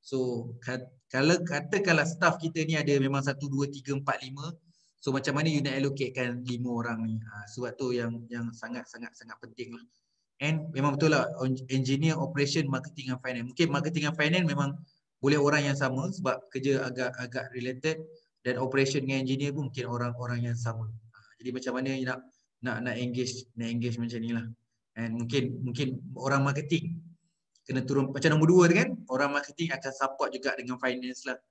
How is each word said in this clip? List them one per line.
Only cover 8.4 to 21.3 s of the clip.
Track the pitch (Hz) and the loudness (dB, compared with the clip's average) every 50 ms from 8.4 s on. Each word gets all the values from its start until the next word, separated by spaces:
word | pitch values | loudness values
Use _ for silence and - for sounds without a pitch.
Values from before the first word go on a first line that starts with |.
| 117 117 113 | -6 -6 -8
sangat, | - - 117 120 123 - - | -10 -10 -10 -10 -10 -10 -12
sangat, | - 117 117 113 _ | -16 -14 -16 -16 _
sangat | - 120 117 107 - | -20 -18 -18 -18 -18
penting | - 120 110 - 120 107 117 | -18 -20 -12 -12 -12 -12 -12
lah. | 117 117 _ _ _ _ _ _ _ _ _ _ _ 139 | -18 -18 _ _ _ _ _ _ _ _ _ _ _ -2
And | 147 160 156 151 - 156 | 0 0 0 -2 -4 -2
memang | 135 135 147 139 143 | 0 2 2 2 4
betul | 160 156 151 | 4 4 4
lah, | 139 120 - - - | 4 2 0 -2 -2
on-, | 127 131 131 127 - - 135 | -2 -2 -2 -2 -4 -2 -2
engineer, | 135 131 127 139 139 151 160 156 165 | 0 2 2 2 4 4 2 2 2
operation, | - - - 139 143 139 - 165 151 135 | -2 -4 0 0 0 2 2 0 0 0
marketing | 135 127 131 - - - 131 127 127 | 0 -2 -4 -8 -12 -10 -6 -6 -6
dan | 127 - | -6 -4
finance. | 127 127 120 117 | -6 -4 -4 -6
Mungkin | 127 127 - 165 165 139 | -8 0 0 2 2 2
marketing | 139 139 156 170 160 147 151 | 0 0 0 -2 0 0 -2
dan | 156 - | 0 2
finance | 151 151 170 185 180 | 2 4 4 4 2
memang | 156 143 143 143 139 139 - - _ _ _ _ _ _ _ - | 2 2 0 0 0 -2 -6 -12 _ _ _ _ _ _ _ 2
boleh | 139 147 151 | 4 4 6
orang | 143 143 147 147 143 143 | 6 4 4 4 4 2
yang | 135 135 | 0 2
sama | 139 131 127 131 147 185 | 0 0 0 0 -2 -4
sebab | 190 - - 131 113 - - - | -4 -2 0 0 0 -2 -4 -8
kerja | - 131 131 139 135 131 - | -8 -2 0 2 2 2 0
agak, | 123 123 123 127 120 123 | -2 -4 -4 -4 -4 -4
agak | - 123 120 117 131 113 - 127 | -6 -10 -6 -6 -6 -8 -6 -8
related. | 127 120 127 127 127 - 156 156 160 160 - - - _ _ _ _ _ | -6 -6 -6 -6 -2 -2 -2 -2 -2 -6 -14 -18 -20 _ _ _ _ _
Dan | 123 127 123 | -2 -2 0
operation | 131 131 131 139 135 135 - 147 131 | -2 0 4 4 4 4 2 0 0
dengan | 131 135 135 131 | 0 0 0 2
engineer | 131 135 131 139 143 143 | 0 0 0 0 -2 -2
pun | 156 143 123 | -4 -6 -4
mungkin | 113 127 120 | -4 -4 -4
orang-orang | 117 120 120 120 120 117 120 123 120 123 120 120 120 | -4 -2 -2 -2 -2 -4 -4 -4 -4 -2 -2 -2 -2
yang | 117 117 | -2 -2
sama. | 117 113 113 113 113 110 | -2 -4 -4 -4 -6 -8
Ha, | - - - - _ - _ _ | -8 -12 -16 -20 _ -20 _ _